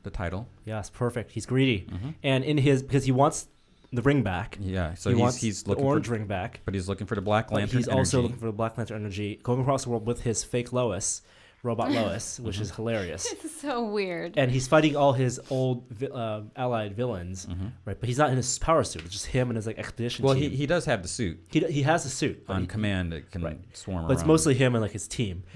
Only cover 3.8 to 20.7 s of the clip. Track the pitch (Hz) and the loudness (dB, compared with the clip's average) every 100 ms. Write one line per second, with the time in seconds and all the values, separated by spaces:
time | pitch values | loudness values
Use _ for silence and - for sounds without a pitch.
3.8 | _ 120 127 143 101 87 - - 95 95 | _ 2 4 4 4 0 -4 -6 -4 -2
4.8 | 80 - 107 - 120 123 113 95 101 101 | -2 -2 2 4 4 2 -2 -2 -2 0
5.8 | 135 151 120 110 104 95 113 - - 98 | 2 2 0 -4 -2 -4 -4 -8 -4 -4
6.8 | 90 95 98 101 98 107 - 107 104 127 | -2 -4 -4 -2 2 2 2 -2 0 0
7.8 | 120 131 131 135 117 - 113 104 113 - | 2 2 4 2 2 -2 -4 -2 -4 -4
8.8 | 104 107 104 101 104 107 123 127 131 135 | -6 -6 -6 -4 -6 -4 -2 0 2 0
9.8 | 123 117 107 120 120 107 - 123 120 123 | 0 -2 -2 -2 -2 -2 -2 -4 -2 0
10.8 | 120 92 - - - - - _ 120 113 | 0 0 -4 -6 -10 -20 -20 _ -4 -2
11.8 | 175 135 104 98 - - 113 98 98 - | 0 0 0 -2 -8 -8 -6 -4 -6 -4
12.8 | 113 113 87 76 466 - 320 - 285 240 | -2 -2 -4 -6 -8 -8 -12 -8 -4 -4
13.8 | 220 208 190 170 170 147 131 131 127 156 | -2 -2 -4 -4 -4 0 2 2 6 6
14.8 | 151 143 139 127 127 123 - 131 131 123 | 6 6 6 6 2 -2 -2 0 0 0
15.8 | - 107 135 127 113 107 107 - 127 113 | -6 -8 -6 -4 -4 -6 -8 -4 -2 0
16.8 | 104 101 123 95 87 95 - 87 101 - | -2 -2 -2 -4 -6 -8 -6 -6 -6 -8
17.8 | 104 - 120 123 147 131 117 - 160 160 | -10 -4 0 4 4 4 0 0 4 4
18.8 | 110 - 85 - - 127 123 113 107 - | 2 -4 -10 -10 -2 0 0 -2 -4 -6
19.8 | - - 117 - 135 135 143 127 143 | -8 -6 -6 2 4 4 2 0 0